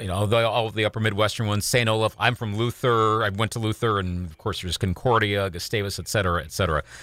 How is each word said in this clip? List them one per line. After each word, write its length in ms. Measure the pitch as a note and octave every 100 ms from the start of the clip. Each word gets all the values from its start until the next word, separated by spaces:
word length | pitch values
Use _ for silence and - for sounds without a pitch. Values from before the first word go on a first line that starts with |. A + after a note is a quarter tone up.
you 80 | F#2+
know, 180 | F#2 G#2
the, 120 | A#2
all 320 | A2+ A#2 A2
the 140 | G#2
Upper 140 | G#2 A2
Midwestern 480 | A2 G2+ G#2 - G#2+
ones, 180 | G#2
Saint 240 | - B2 A2+
Olaf. 280 | A2 A2 -
I'm 160 | A2+
from 220 | A#2+ A2 G#2
Luther. 640 | A#2 - C3 A2+ A2 A2
I 60 | G#2
went 240 | G2 A2
to 80 | A#2
Luther, 400 | A2 G#2+ A#2 G2+
and 260 | F#2 F2+ F2
of 120 | D#2
course 220 | A2 F#2
there's 140 | F2+ -
Concordia, 720 | F#2+ F2+ B2+ A2 G#2 G2+ G2
Gustavus, 500 | E2+ - A2 G2 F#2+
et 80 | E2+
cetera, 340 | A2 F#2+ E2+
et 80 | D#2+
cetera. 320 | - F2+ D2+ - -